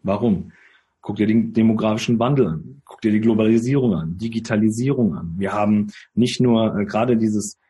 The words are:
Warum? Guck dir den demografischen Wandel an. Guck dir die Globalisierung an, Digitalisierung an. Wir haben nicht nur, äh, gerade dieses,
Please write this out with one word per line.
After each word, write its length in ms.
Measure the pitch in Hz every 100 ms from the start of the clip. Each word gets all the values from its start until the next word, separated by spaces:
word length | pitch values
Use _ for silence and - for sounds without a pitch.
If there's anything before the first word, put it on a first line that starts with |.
Warum? 480 | - 117 120 90 85 - _ _ _ _
Guck 160 | - 104
dir 100 | 104
den 260 | 113 113
demografischen 680 | 117 110 110 107 110 - 117
Wandel 280 | 120 139 104
an. 340 | 80 - - -
Guck 160 | -
dir 100 | 110
die 80 | 107
Globalisierung 720 | 110 110 110 113 120 139 123
an, 240 | 85 80 90
Digitalisierung 1000 | 113 113 110 107 110 107 131 131 110 87
an. 200 | 85 82
Wir 160 | 95
haben 340 | 104 104 104 104 - - -
nicht 240 | 123 -
nur, 360 | 123 113 110 101
äh, 80 | 104
gerade 320 | 107 127 113
dieses, 400 | 110 107 98 -